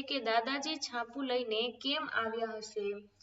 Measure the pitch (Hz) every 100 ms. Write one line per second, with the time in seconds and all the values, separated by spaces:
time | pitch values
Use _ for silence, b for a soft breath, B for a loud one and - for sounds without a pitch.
0 | 269 277 226 233 233 277 302 311 - 240
1 | 233 269 262 254 226 220 240 226 269 302
2 | 294 220 226 226 226 214 214 214 202 202
3 | 208 b